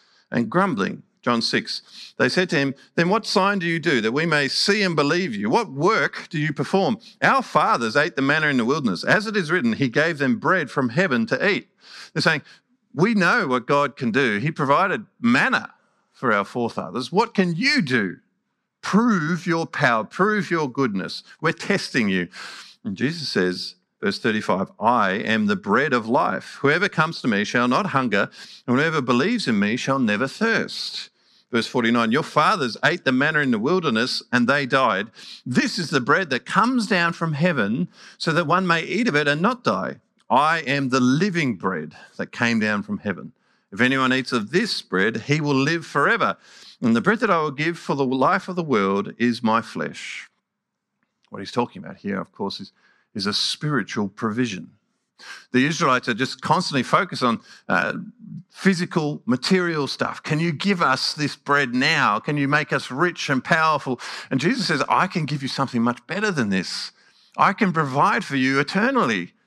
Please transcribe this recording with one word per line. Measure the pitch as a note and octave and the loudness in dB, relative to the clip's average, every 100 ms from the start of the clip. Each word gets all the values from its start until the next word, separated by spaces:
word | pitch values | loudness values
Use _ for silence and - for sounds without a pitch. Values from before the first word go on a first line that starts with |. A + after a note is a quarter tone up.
| _ _ - | _ _ -6
and | - A#2 | -4 0
grumbling. | E3 G3 G#2+ F#2 F2 - _ | 0 0 0 -2 -4 -14 _
John | - A#2 | -2 0
six, | A2+ A2+ - - - - - - | 0 -2 -4 -10 -12 -20 -12 -2
they | B2 | 0
said | D3 F#3 | 2 0
to | D#3+ | 0
him, | C#3 B2+ - | -2 -4 -8
"Then | - E3+ | -2 2
what | A3 - | 0 0
sign | G3+ F#3+ G3+ | 0 2 0
do | E3+ | 0
you | E3 | -2
do | D#3 B2+ | 2 2
that | A2 | 2
we | C3 E3 | 0 2
may | D3+ C#3 | 2 0
see | - - G#3 | 0 0 2
and | G3 D#3 | 2 2
believe | C#3+ F3 F#3 | 2 2 -2
you? | G#2 G#2+ | -2 0
What | G3 G3+ | 0 0
work | C3+ F3 G#3+ D#3 - - | 0 2 2 0 -4 -8
do | E3 | -4
you | D3+ | -4
perform? | D3 C#3 F#3+ F3 A2 - - | -4 -2 0 2 -2 -6 -2
Our | D#3+ C4+ | 2 2
fathers | - D3+ F#3 G3 A#2 C#3+ | 2 2 2 2 2 2
ate | E3 E3+ | 0 0
the | |
manna | C3+ D3+ D3+ | 0 2 2
in | C3+ | 2
the | A#2 | 2
wilderness. | D3+ B2+ F#2 | 0 0 -2
As | - E3 G3+ | 0 0 0
it | G#3 | -4
is | D#3 | 0
written, | F3 A#2+ | 0 0
he | - C3+ | 0 0
gave | B2+ D#3+ D3+ | 0 0 0
them | C#3 A2+ | 0 0
bread | C#3+ F#3 C#3 | 0 0 0
from | - B2+ | -2 -2
heaven | A#2+ F#3+ B2 A2+ | 0 0 0 0
to | B2+ F#3+ | 0 0
eat." | E3+ - _ - - - | 0 -4 _ -20 -20 -10
They're | - | -2
saying, | E3+ D3+ - - _ _ _ | 0 0 -4 -20 _ _ _
"We | - G3+ G#3+ | 0 2 4
know | F3 A#3 E3 | 4 2 2
what | B2+ A2+ | -2 2
God | C#3+ C#3+ - | 0 0 -2
can | A#2+ | -2
do. | A2 C3 G2+ | 2 2 0
He | C#3+ | -2
provided | D#3+ C#3 D3 F#3+ D3 G2+ _ | -2 2 4 2 -2 -8 _
manna | A#2 B2+ A3 G3+ G#2+ _ _ _ _ | 2 2 2 0 -4 _ _ _ _
for | - C3 | -6 0
our | G#2 G2 | 2 0
forefathers. | B2+ A#2 - F2 G2 B2+ | -2 -4 -4 -8 -8 -4
What | F3+ A#3 | 0 0
can | - F3+ E3 | 2 0 2
you | C4 D4 | 0 0
do? | D3 B2+ F#2+ - _ _ _ _ _ _ | 2 0 -2 -6 _ _ _ _ _ _
Prove | - G3 A#3+ G3 D3+ F3 F3 | 0 2 4 2 0 -2 -2
your | E3 D#3+ | -2 -2
power, | - C3 A2+ | 0 2 2
prove | G#2 - G3 G#3+ - | 0 0 0 2 0
your | E3+ D3 | -2 -2
goodness. | B2 C3 G2 D#2+ - - - | 0 -2 -2 -6 -8 -16 -4
We're | D#3 | -4
testing | D#3 - - - C#3+ G#2+ | -2 -4 -4 -2 -2 0
you." | F#2+ F2 - - - - - | 0 -2 -8 -16 -16 -20 -14
And | A2+ F#2+ | -10 -4
Jesus | B2+ E3+ C#3 | -4 -4 -4
says, | G#2+ F#2 F#2 - - _ - | 0 0 -2 -10 -14 _ -6
verse | G2+ G2+ | -4 -2
thirty-five, | A#2+ G#2+ - F#2+ F#2+ - | -2 -2 0 -2 -2 -2
"I | G#2+ A#2+ G2 | 2 4 2
am | G2 - A2 G#2 | 0 0 0 2
the | G2+ | 0
bread | G2+ A2 D3+ | 2 2 2
of | B2+ A2 | 0 0
life. | C3 F3 F2+ - - | 0 0 -2 -8 -2
Whoever | C#3 E3 F#3+ | 0 2 0
comes | - D#3+ D#3+ | 0 -2 -2
to | C3 | -2
me | G2+ G#2 | 0 0
shall | B2 B2 | 0 2
not | C3+ G3+ | 2 0
hunger, | C#3 B2+ G2+ A#2 - - - - | 0 0 0 0 -4 -20 -12 -2
and | B2 | 2
whoever | D#3+ D#3+ | 2 0
believes | B2+ B2 E3+ A#3+ D3 | 0 2 2 -2 -2
in | G#2+ | 0
me | G#2 A#2+ | 0 -2
shall | - C3+ | -2 0
never | A#2 G#2 C3+ | 0 0 -2
thirst." | - A3+ G#3 - - - - - _ _ _ - | -2 -2 -2 -4 -8 -10 -10 -14 _ _ _ -4
Verse | A#2+ G#2+ | -2 0
forty-nine, | C3 A#2 A#2+ A2+ | 0 2 2 2
"Your | B2+ | 0
fathers | - D3+ D#3+ G3+ B2+ G#2 | 0 2 2 2 -2 0
ate | C#3+ D#3+ - | 0 0 0
the | |
manna | B2+ D3 D#3 | 2 2 2
in | C#3 | 2
the | A2+ | 0
wilderness, | B2 F#3 D#3 A2 B2+ - - | 2 0 2 0 0 -4 -2
and | B2+ A#2+ | 0 2
they | C#3+ C3+ | 2 2
died. | C3+ B2+ F#2+ A2+ - - - - | 2 2 0 -4 -10 -20 -14 -4
This | D#3+ C#4+ - | 0 0 -2
is | D#3+ | -2
the | C#3+ | 0
bread | A#2+ D#3+ F3+ | 2 0 2
that | B2 - | -4 -2
comes | F3+ A3+ C4 G3+ | 2 2 2 0
down | F#3 E3+ | 0 0
from | F3 E3 | -2 -4
heaven, | C#3+ F3+ C#3+ G2+ B2 F3 - - - | 0 2 2 0 0 -4 -8 -20 -8
so | - | -2
that | D#3 D#3 | 0 2
one | F3 F#3 | 2 2
may | E3 | 0
eat | C#3+ F3 A#3+ | 0 -2 0
of | C#3+ | 2
it | D3 | 2
and | D3 | 2
not | F#3+ B3+ | 0 0
die. | - F#2+ C#2+ - _ _ - | -2 -2 -4 -10 _ _ 0
I | A#2+ D3+ E3 | 2 2 0
am | C#3 C#3 C3+ | -2 -2 2
the | C3 | 2
living | B2+ C#3 G3+ E3+ C#3 G2 | 4 4 2 0 -2 -2
bread | G2 F2 D2+ - - - | -4 -4 -8 -14 -18 -12
that | F#2 | -10
came | - A#2+ A2+ | -2 0 2
down | G#2+ G#2 | 0 -2
from | G2+ G2+ | -4 -6
heaven. | G#2 E2+ - - _ _ _ | -6 -6 -10 -18 _ _ _
If | F#2+ | 0
anyone | B2+ C3+ C3 | 2 2 2
eats | C3 B2+ | 0 0
of | B2 G#2 | -4 0
this | D#3+ A3+ - | -2 -2 -4
bread, | - F#2 G#2 A#2 A2 | -4 0 0 0 -2
he | D3+ | 0
will | D3 C3+ | 2 2
live | C#3 E3+ D3 | 2 -2 -2
forever. | D3 D#3 A3+ B2 F2 - - - - | 0 2 2 0 -2 -10 -20 -20 -4
And | A#2 A#2 | 2 2
the | |
bread | C3 A3+ | 2 2
that | A#3 | 2
I | E3+ | 2
will | D3+ | 0
give | C3+ D#3 E3+ | -2 -2 -4
for | - D3 | -4 -2
the | C3+ | 0
life | C3 C#3 F#3+ F#3 | 2 2 0 -2
of | F3+ | -6
the | |
world | D#3+ A#2 G2 G2 G2+ - | 0 2 2 0 -4 -2
is | A#2+ A#2 | 0 0
my | A2+ A2+ | 2 0
flesh." | A2+ F2 D2+ - - - - _ _ _ _ _ _ _ _ _ _ | 0 -8 -8 -10 -14 -14 -16 _ _ _ _ _ _ _ _ _ _
What | G#2 | -14
he's | G2 | -8
talking | - A#2+ F#2 | -4 -4 -6
about | - G2 | -16 -12
here, | G2+ F#2+ | -6 -6
of | F2 | -6
course, | - G2 - | -8 -8 -8
is, | G2+ _ _ _ _ | -14 _ _ _ _
is | A2 F#2+ | -6 -4
a | |
spiritual | G#2 - - D3+ C#3 F#2 - G#2 | -2 -4 -4 -2 -2 -2 -4 -4
provision. | - A2+ A2 B2 F#2 - _ _ _ _ _ - - - | -4 -4 -2 -4 -4 -12 _ _ _ _ _ -20 -20 -2
The | B2+ C#3 | 2 2
Israelites | E3 D#3+ B2 B2 | 2 2 2 2
are | |
just | A2 C3 - | -2 -2 -4
constantly | - D#3+ F3+ C#3+ | 0 0 0 -2
focused | A#2 D#3 F#3+ B2+ | 2 2 0 -2
on, | B2+ A2 - - - | 0 0 -6 -14 -2
uh, | F2+ - - - - - - - | 0 0 -4 -10 -16 -16 -16 -18
physical, | - G3 F3 F3 F3 D3+ D3+ - | -2 0 2 0 -2 -2 -4 -2
material | B3 - F#3 F3 D#3 C3+ | -2 2 2 2 -2 -4
stuff. | - A#2 - | -4 -6 -6
"Can | - D3+ | -4 -2
you | E3+ | -2
give | D3 G3 F#3+ | -2 0 2
us | D#3 C3 - | 2 2 -2
this | - D3 - | -2 -4 -4
bread | - C#3+ C3+ | 0 2 2
now? | B2 C#3+ D#3+ B2 G#2 | 0 2 2 2 2
Can | - D3 | 0 -2
you | C#3 | 2
make | D3 D3 | 2 0
us | C#3+ - | -4 -4
rich | B2+ F3 - - | -2 -2 -2 -2
and | C3 | -2
powerful?" | - E3 D#3+ D3 - B2 - - - | 2 2 2 2 -2 -6 -6 -12 -4
And | C3+ | 0
Jesus | D#3+ C4+ E3+ | 0 0 0
says, | D3 C3+ | 0 2
"I | A#2+ F#3 | 2 2
can | F#3 D3 | 0 -4
give | D3 | -4
you | C3+ | -4
something | - C3 B2 | -2 -2 2
much | A#2+ A#2+ - | 0 0 -4
better | E3+ G#3+ | -4 -2
than | D#3+ G#2+ | 0 0
this. | F#2+ E2+ - - _ _ _ _ - | 0 -2 -8 -10 _ _ _ _ 2
I | D#3+ | 2
can | G3 G3 | 4 0
provide | D#3+ C#3+ C3 F3+ A#3 F3+ | 2 0 2 2 2 -2
for | C3+ | 0
you | C3 C3+ | 2 2
eternally. | C#3+ F#3+ A#3 C4+ D#3 G2+ E2+ _ | 0 0 0 2 0 0 -4 _